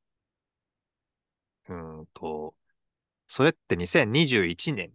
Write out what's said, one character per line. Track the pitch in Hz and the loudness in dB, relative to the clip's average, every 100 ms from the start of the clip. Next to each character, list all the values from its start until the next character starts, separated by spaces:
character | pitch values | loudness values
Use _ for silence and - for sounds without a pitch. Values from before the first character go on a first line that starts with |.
| _ _ _ _ _ _ _ _ _ _ _ _ _ _ _ _ - | _ _ _ _ _ _ _ _ _ _ _ _ _ _ _ _ -16
う | |
ん | 90 80 78 78 | -14 -14 -16 -18
と、 | - 82 76 78 - _ _ _ _ _ _ - | -14 -10 -8 -10 -14 _ _ _ _ _ _ -8
そ | - | 2
れ | 143 | 2
っ | |
て | - - | 2 -4
二 | 87 87 | -4 2
千 | 175 110 | 2 4
二 | 131 156 | 2 4
十 | 117 | 4
一 | 87 85 - | 2 0 -4
年 | 120 85 | -4 -8